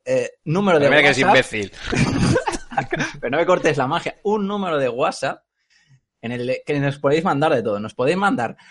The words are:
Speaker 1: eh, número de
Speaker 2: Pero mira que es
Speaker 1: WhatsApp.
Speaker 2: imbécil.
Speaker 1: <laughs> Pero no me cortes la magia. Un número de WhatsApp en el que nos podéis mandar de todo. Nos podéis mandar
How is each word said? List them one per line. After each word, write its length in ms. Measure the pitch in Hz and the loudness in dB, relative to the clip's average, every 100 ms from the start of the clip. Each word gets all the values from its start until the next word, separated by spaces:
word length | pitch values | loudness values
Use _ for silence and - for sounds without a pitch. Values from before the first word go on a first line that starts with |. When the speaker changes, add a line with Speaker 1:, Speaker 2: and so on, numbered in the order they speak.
Speaker 1:
eh, 280 | - 127 117 - | -2 -2 -2 -8
número 340 | 160 175 202 160 | -2 0 4 4
de 80 | 139 | 6
Speaker 2:
Pero 80 | 147 | 4
mira 120 | 143 | 4
que 60 | 127 | 4
es 40 | |
Speaker 1:
WhatsApp. 280 | 156 135 - | 4 4 4
Speaker 2:
imbécil. 180 | 107 95 - - | -2 -6 -10 -4
Speaker 1:
<laughs> 1300 | - - - - - - 330 - - - 320 311 - | -2 0 0 2 0 -2 -8 -6 -6 -4 -4 -6 -6
Pero 100 | 120 | -4
no 60 | 147 | 0
me 80 | 170 | 2
cortes 300 | 175 165 143 | 2 2 0
la 80 | 131 | -2
magia. 300 | 165 - - | -2 -4 -6
Un 240 | 202 208 196 | -4 -2 -2
número 300 | 208 185 151 | -4 -2 0
de 100 | 127 | -2
WhatsApp 560 | 117 160 - 143 - _ _ _ _ _ 135 _ _ | -2 -4 -2 -6 -8 _ _ _ _ _ _ _ _
en 120 | 113 | -10
el 260 | 123 123 127 - | -6 -4 -4 -4
que 120 | 147 | -2
nos 180 | 139 139 | -2 0
podéis 260 | 139 160 | 0 2
mandar 300 | 180 143 160 | 0 2 2
de 80 | 131 | 0
todo. 160 | 110 101 | 0 -4
Nos 140 | 107 | -6
podéis 220 | - 131 180 | -2 0 0
mandar 380 | 196 - 117 - - | 0 -2 -6 -8 -20